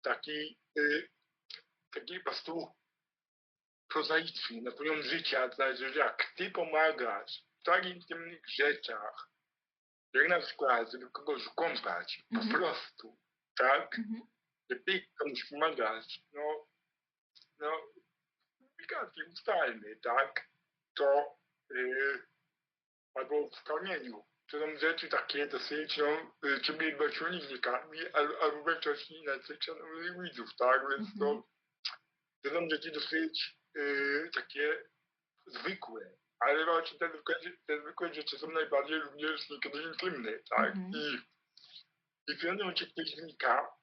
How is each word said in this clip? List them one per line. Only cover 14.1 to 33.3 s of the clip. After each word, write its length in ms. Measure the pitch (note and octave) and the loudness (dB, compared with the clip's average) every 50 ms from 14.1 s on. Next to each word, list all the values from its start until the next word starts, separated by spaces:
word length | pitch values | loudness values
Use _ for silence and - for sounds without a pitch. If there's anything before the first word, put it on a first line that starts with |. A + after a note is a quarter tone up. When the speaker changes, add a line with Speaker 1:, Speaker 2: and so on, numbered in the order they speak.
| A3 A3+ - _ _ _ _ _ _ _ _ _ | -6 -8 -8 _ _ _ _ _ _ _ _ _
Speaker 1:
Że 60 | B2+ | -6
ty 300 | B2 _ - G3 F#3+ - _ _ - | -4 _ 0 0 0 0 _ _ -4
komuś 260 | - D3 C3 - - - | -4 -4 -2 -6 -8 -8
pomagasz, 680 | C#3+ C#3+ D#3 D#3+ D#3+ B2+ A#2 G#2+ A2+ A2+ A2+ - - - _ _ | -2 0 0 2 2 2 0 0 0 -2 -8 -12 -14 -14 _ _
no, 340 | _ D3 D3 D3+ D#3 D3+ D3+ _ _ _ _ _ _ _ _ _ _ _ _ _ _ - - _ _ _ | _ -4 -2 -2 -2 -4 -6 _ _ _ _ _ _ _ _ _ _ _ _ _ _ -20 -20 _ _ _
no, 220 | D3+ D3+ D#3+ D#3 - - _ - _ _ _ _ _ _ _ _ _ _ _ _ C4 _ _ - | -4 -2 -2 -2 -6 -10 _ -20 _ _ _ _ _ _ _ _ _ _ _ _ _ _ _ -16
delikatnie 460 | E4 - - D#4 A#3+ F#3 - D#4+ D#4 D#4+ | -10 -8 -6 -6 -6 -8 -8 -10 -12 -10
ustalmy, 640 | E3+ - - - G3+ F3 D3+ B2 A#2 A2 G#2 G#2 A2 | -10 -8 -2 0 2 2 2 0 -2 -6 -12 -14 -16
tak? 520 | _ - A#2+ A#2+ C3 C3+ - - - - _ _ _ _ _ _ _ _ _ _ | _ -2 0 2 2 2 2 -2 -8 -8 _ _ _ _ _ _ _ _ _ _
To, 400 | - C#3+ C#3 C#3 C#3+ C#3+ - - _ _ _ _ _ _ _ A#2+ | 4 6 8 8 6 6 2 -6 _ _ _ _ _ _ _ -4
y, 420 | B2 B2+ B2+ C3 C3 C#3 C#3 C3+ B2 - _ _ _ _ _ _ _ _ _ _ _ _ _ _ _ _ _ _ | -2 0 0 0 2 0 0 0 -2 -8 _ _ _ _ _ _ _ _ _ _ _ _ _ _ _ _ _ _
albo 360 | C3 C3 C3+ D3 D3+ C#3+ C#3 | -6 -2 0 2 0 0 0
w 120 | - - | -6 -14
kamieniu. 640 | - - D3+ D#3+ F#3 F#3+ F3+ D3+ C3 B2 A2+ G#2 - _ _ _ _ - | -6 -4 -4 -2 -2 -2 -4 -4 -4 -8 -10 -12 -16 _ _ _ _ -8
To 80 | - D3 | -4 -2
są 200 | D#3 D3+ D3+ D3 | -2 -2 0 2
rzeczy 300 | D#3 D#3+ E3 - E3+ D3+ | 2 2 4 2 -2 0
takie 380 | D3 C#3 - - - C#3+ D3 | 0 0 0 0 0 0 0
dosyć, 500 | D3 C#3+ B2+ - - D3 D3+ D#3 D3+ - | 0 -2 -4 -4 -2 -2 -2 -2 -2 2
no, 360 | D3+ D3 D3 D3+ D#3+ D#3+ - - _ - C#3+ | 4 4 4 4 2 -2 -8 -14 _ 0 2
y, 100 | C#3 C3 | 2 2
ciebie 360 | - - D3+ - D#3+ D#3+ D3 | 2 -2 0 2 0 0 2
bezsilnikami, 1000 | C#3 D3+ D3 D3 - D#3+ E3 F3+ F3 D3 C#3 C3+ B2 B2 B2 B2 A#2+ - D#3 D#3 D#3+ E3 F3+ | 2 2 2 2 0 -2 -2 -2 -4 -6 -6 -4 -2 0 2 0 0 -2 -6 -8 -8 -8 0
al-, 240 | - C#3+ A3 G#3+ - - | 4 4 4 4 2 2
albo 200 | E3 D3+ D3 D3 | 2 2 2 2
w 40 | D3 | 0
większości 480 | E3 E3 D#3+ - D#3 C#3+ C#3+ - - D#3 | 0 0 2 2 0 0 0 -4 -12 -14
inaczej 420 | D#3+ D#3+ C#3+ C#3 C3 - - D3+ D3+ | -10 -4 -4 -4 -4 -4 -12 -8 -6
szanownych 600 | - - D#3+ D#3 D#3+ D#3+ D#3+ E3 E3+ F3 F3 F3+ | -6 -6 -6 -8 -10 -12 -10 -6 -6 -6 -6 -6
widzów, 280 | F#3 F3 - A#2+ A2+ G#2+ - - | -8 -8 -8 -10 -10 -10 -2 2
tak? 220 | B2 B2+ C3 C3+ C3+ C#3 | 6 6 6 6 4 2
Więc 280 | C#3 B2 G#2+ G2 - G2+ | -2 -2 -2 -6 -2 0
to, 120 | C#3+ C#3+ | 2 2
Speaker 2:
Mhm. 120 | A2 A2+ - _ _ _ _ _ _ _ _ - - - _ _ _ _ _ _ _ _ - | 2 0 -4 _ _ _ _ _ _ _ _ -10 -10 -10 _ _ _ _ _ _ _ _ -6
Speaker 1:
to 60 | - | -2
są 180 | D4+ E4+ E4+ - | 0 0 0 0
rzeczy 200 | D#4 D3+ - - | -2 -2 -2 -4
dosyć, 680 | D4+ - - - - D#3+ D#3+ D#3+ | -6 -4 -4 0 0 0 0 0